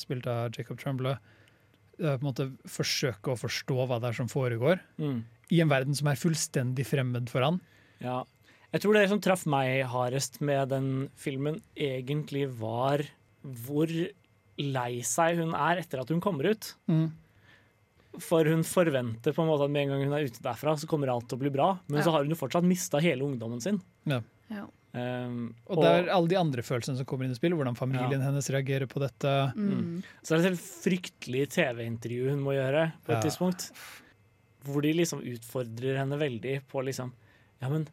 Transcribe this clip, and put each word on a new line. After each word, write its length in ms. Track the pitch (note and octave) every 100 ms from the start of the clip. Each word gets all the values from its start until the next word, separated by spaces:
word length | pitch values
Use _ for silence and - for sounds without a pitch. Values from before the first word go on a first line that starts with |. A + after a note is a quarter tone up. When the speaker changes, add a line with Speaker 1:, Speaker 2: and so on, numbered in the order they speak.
Speaker 1:
spilt 220 | - B2+ B2
av 260 | A#2 A#2+ A#2
Jacob 220 | - A#2+
Tremblay, 380 | C#3+ B2+ C3 C3+ - - - _ _ _ _ -
øh, 200 | D#3+ C3
på 40 |
en 100 | C#3+
måte 140 | C3 C3+ C3 -
forsøke 680 | - D3 - C#3 - C#3+
å 60 | A#2+
forstå 480 | A#2 - - C3 B2+
hva 120 | A#2
det 80 | A#2+
er 20 |
som 160 | A2 A#2
foregår, 520 | C#3+ B2 A2+ C#3 F3+ - -
Speaker 2:
Mm. 260 | D3+ A#2+ A2+ _ -
Speaker 1:
i 100 | E3+
en 80 | D#3
verden 260 | C3+ C3+ C#3
som 100 | D3
er 60 |
fullstendig 680 | C3 E3+ D#3 - D3 B2 B2+ -
fremmed 420 | C#3 B2+ A#2+ A#2+
for 140 | C3+
han. 180 | C3+ F3+ - - _ -
Speaker 2:
Ja. 220 | B2 B2+ - _ _ _ -
Jeg 100 | B2
tror 100 | G3+
det 140 | G#3+ F#3+
som 120 | G#3
traff 260 | F#3+ F#3 D#3+
meg 380 | C#3 C3 C3+ C3
hardest 540 | B2 B2 C3+ - -
med 280 | D3 C#3 C3
den 400 | C3+ C3+ C3 C#3 -
filmen 440 | D3+ C3+ D3 D#3+ - -
egentlig 680 | C#3+ C3 B2+ D3+ D3 C#3 C#3 A#2
var 420 | A2 A#2 C3+ C#3+ D3 - _ _
hvor 440 | C#3 A#2+ A#2+ D3 D#3+ E3 - - _ _ _ -
lei 420 | C#3+ C3 B2 B2
seg 340 | - - E3 E3+
hun 160 | E3
er 240 | D#3 D#3 F3+
etter 200 | - C3
at 80 | B2+
hun 100 | E3+
kommer 240 | G3+ C#3+ F3
ut. 240 | G#3+ - - -
Speaker 1:
Mm. 220 | D#3+ D#3+ D#3+ _ _ - - _ _ _ _ _ -
Speaker 2:
For 260 | - E3
hun 180 | D#3 E3 D#3+
forventer 680 | F#3 E3 C3+ A#2+ A2+ D#3
på 100 | D#3
en 60 | D#3+
måte 160 | D3
at 60 | C#3+
med 120 | C#3+
en 60 | C#3
gang 80 | C#3
hun 80 | C#3 D3
er 60 | C3+
ute 160 | -
derfra, 320 | C3 A#2 D3+ D3+
så 100 | D#3+
kommer 220 | D3+ C3
alt 200 | A#2+ A2+
til 100 | B2
å 20 |
bli 100 | C#3
bra. 280 | C3+ F3 F#3 -
Men 100 | D3
Speaker 3:
Ja. 60 |
Speaker 2:
så 60 | E3
har 100 | D#3
hun 60 | C#3+
jo 60 | D#3+
fortsatt 280 | C3 F3
mistet 360 | F3+ F3+ - D3
hele 200 | E3+ B2+
ungdommen 360 | C#3+ B2 A2+ A#2+
sin. 180 | F#3 G3+ - _
Speaker 1:
Ja. 160 | D#3 B2+ - _ -
Speaker 3:
Ja. 160 | G#3 - - _
Speaker 2:
Ehm, 600 | B2 B2 B2 B2 A#2+ A#2 A#2 -
Speaker 1:
Og 80 | E3
det 20 | E3
er 160 | E3+
Speaker 2:
og 120 | F3 F#3
Speaker 1:
alle 120 | E3+
de 80 | F#3+
andre 260 | D#3+ B2
følelsene 340 | - B2 D3 C3
som 80 |
kommer 200 | C3 C3
inn 60 | C3
i 40 |
spill, 180 | B2 E3+
hvordan 240 | E3 C3 A#2+
familien 340 | B2+ B2+ B2+ C#3
Speaker 2:
Ja. 60 | C#3
Speaker 1:
hennes 180 | C#3 -
reagerer 360 | C#3 C3+ C3+ C3
på 100 | C#3
dette. 520 | C#3 - C#3+ C3+ C3+
Speaker 3:
Mm. 160 | G#3+ G3+
Speaker 2:
Mm. 320 | F#3+ E3+ E3+ - -
Så 80 | -
er 80 | D#3+
det 40 | F#3
et 40 |
helt 100 | F3
fryktelig 880 | - - F#3 F3+ - - C3+ B2+ C#3+
T 120 | F#3 C#3+
V-intervju 580 | A#2 A#2 A#2 A#2 A#2+ C3
hun 100 | C#3+
må 100 | C#3
gjøre 380 | C#3 C3 D3 E3 - -
på 60 |
et 80 | A2+
Speaker 1:
Ja. 60 | D3+
Speaker 2:
tidspunkt, 400 | - F3+ F3+ - - - - - _ _ _ _ _
hvor 180 | C#3 C#3+
de 100 | D3
liksom 280 | E3 E3 C#3+
utfordrer 760 | B2+ A#2 - C3 A#2 A2+ C3 C3+
henne 220 | C3+ C#3+
veldig 440 | D3 A#2 C3 C3+ -
på 140 | C#3
liksom, 280 | C3 B2 B2+ - - _ _ -
«Ja, 60 | B2+
men 180 | D#3 D3+